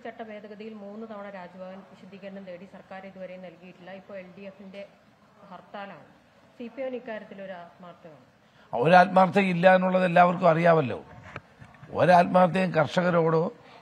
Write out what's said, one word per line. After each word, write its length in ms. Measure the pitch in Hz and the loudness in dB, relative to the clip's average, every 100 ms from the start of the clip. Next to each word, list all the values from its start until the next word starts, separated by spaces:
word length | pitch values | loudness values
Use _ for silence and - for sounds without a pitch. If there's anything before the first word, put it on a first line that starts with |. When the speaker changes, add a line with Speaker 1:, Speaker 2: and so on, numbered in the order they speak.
Speaker 1:
ചട്ട 180 | 240 226 | -16 -16
ഭേദഗതിയിൽ 520 | 220 208 208 208 220 | -16 -16 -18 -18 -18
മൂന്ന് 320 | 214 202 208 226 | -16 -16 -16 -16
തവണ 200 | 202 202 | -16 -16
രാജ്ഭവൻ 480 | 196 175 185 185 196 | -16 -18 -18 -18 -18
വിശദീകരണം 680 | 196 - 185 196 196 196 | -20 -20 -20 -20 -18 -16
തേടി 200 | 185 175 190 | -16 -18 -20
സർക്കാർ 340 | 185 - 190 190 | -20 -20 -18 -18
ഇതുവരെ 300 | 190 185 185 | -16 -16 -16
നൽകിയിട്ടില്ല. 540 | 180 165 185 170 175 | -20 -20 -20 -20 -20
ഇപ്പോൾ 280 | 190 190 196 | -20 -18 -18
എൽ 120 | 180 180 | -18 -20
ഡി 40 | |
എഫിന്റെ 440 | 196 196 190 202 196 _ _ _ _ _ 190 | -20 -20 -20 -18 -20 _ _ _ _ _ -20
ഹർത്താലാണ്. 560 | 175 - 208 196 156 127 _ _ _ _ - | -20 -18 -16 -16 -18 -20 _ _ _ _ -18
സി 80 | 233 269 | -14 -10
പി 40 | |
എമ്മിന് 160 | 262 247 | -8 -8
ഇക്കാര്യത്തിൽ 460 | 233 214 196 196 | -10 -14 -14 -16
ഒരു 100 | 190 | -16
ആത്മാർത്ഥമാണ്? 840 | 175 170 - 175 165 165 139 _ _ _ _ _ 117 | -16 -18 -20 -20 -20 -20 -20 _ _ _ _ _ -2
Speaker 2:
ഒരാത്മാർത്ഥയും 640 | 151 180 190 185 185 202 190 | 4 6 6 4 4 2 0
ഇല്ല 260 | 170 185 | 4 6
എന്നുള്ളത് 300 | 185 185 185 | 6 4 0
എല്ലാവർക്കും 460 | 185 175 175 175 180 | 4 4 4 4 2
അറിയാമല്ലോ. 540 | 160 170 160 123 85 - - - - - - - - - | 4 4 4 0 -6 -12 -20 -18 -20 -20 -20 -20 -20 -8
ഒരാത്മാർത്ഥയും 800 | 101 156 175 180 180 180 185 185 | 0 4 4 4 4 4 2 -2
കർഷകരോടോ 800 | 156 131 185 180 170 160 160 175 - - - | 0 0 0 0 0 2 0 -2 -8 -20 -14